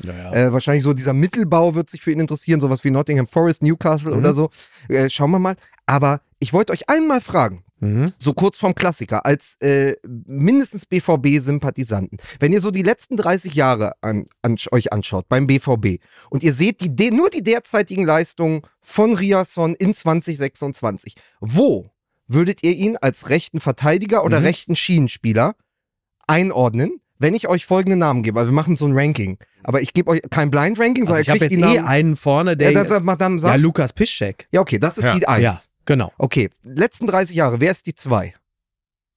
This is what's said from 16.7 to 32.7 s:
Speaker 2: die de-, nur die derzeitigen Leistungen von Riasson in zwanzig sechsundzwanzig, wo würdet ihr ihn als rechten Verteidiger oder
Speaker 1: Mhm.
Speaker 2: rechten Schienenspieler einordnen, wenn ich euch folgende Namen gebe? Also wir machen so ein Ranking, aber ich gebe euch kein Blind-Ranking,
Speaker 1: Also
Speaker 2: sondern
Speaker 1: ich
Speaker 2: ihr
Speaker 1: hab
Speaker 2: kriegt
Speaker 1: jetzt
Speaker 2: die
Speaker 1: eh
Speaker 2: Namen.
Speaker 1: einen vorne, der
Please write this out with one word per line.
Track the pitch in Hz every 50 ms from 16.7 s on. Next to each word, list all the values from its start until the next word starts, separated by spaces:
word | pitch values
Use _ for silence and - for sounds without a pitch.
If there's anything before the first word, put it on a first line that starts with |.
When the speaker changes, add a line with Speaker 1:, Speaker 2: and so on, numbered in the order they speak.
| 208 -
Speaker 2:
die | 180 170 123
de-, | 117 214 240
nur | 220 269 349 403
die | - 311
derzeitigen | 185 220 226 233 - - - 208 208 - 185 190 185
Leistungen | 156 151 160 165 - - - 170 160 160 151 - _ _ _
von | _ - - 208 214 226 226
Riasson | 175 196 196 196 185 185 - - 175 165 160 170
in | - 190 196 208
zwanzig | - - 165 160 170 - 175 156
sechsundzwanzig, | 139 139 135 - - 143 139 131 - 123 110 98 - - - - _ _ _ _ -
wo | 101 110 123 185 277 262 135 92 - - _ _ _ _ _ _ _
würdet | - 120 151 175 185 202 - -
ihr | 170 180
ihn | - 196 214 226
als | - - 135 - - - -
rechten | 165 170 - - - 160
Verteidiger | - 147 127 - 135 151 165 185 214 196 226 214 -
oder | 160 - 147
Speaker 1:
Mhm. | 160
Speaker 2:
rechten | 185 175 - - - 175
Schienenspieler | - - - 180 160 139 120 - - - 113 104 110 127 185 220 _ _ _ _ _ _ _ _ _ _ _ _ _ _
einordnen, | - 156 170 185 190 - 127 127 117 110 120 143 226 359 302 _ _ _
wenn | - 139 160 208
ich | 220 -
euch | 165 180 170 -
folgende | - 185 190 185 190 196
Namen | 180 170 147 127 123 107
gebe? | 113 104 117
Also | 120 120
wir | 135
machen | 156 156 165 170
so | - 147
ein | 143 135
Ranking, | 135 143 151 147 117 101 95 92 - _ _ _ _ -
aber | - 127 139
ich | 127 - -
gebe | 180 175 -
euch | 165 160 - -
kein | - 165 147 147
Blind-Ranking, | 135 143 147 190 226 214 233 240 254 254 233
Speaker 1:
Also | 165 170
Speaker 2:
sondern | 156
Speaker 1:
ich | 151 -
Speaker 2:
ihr | 147
Speaker 1:
hab | -
Speaker 2:
kriegt | 160 143 185
Speaker 1:
jetzt | 170
Speaker 2:
die | 175
Speaker 1:
eh | 202 240
Speaker 2:
Namen. | 240 330
Speaker 1:
einen | 127 139 147 160 160 151
vorne, | - - 147 139 156 175 185 165
der | 143 147 180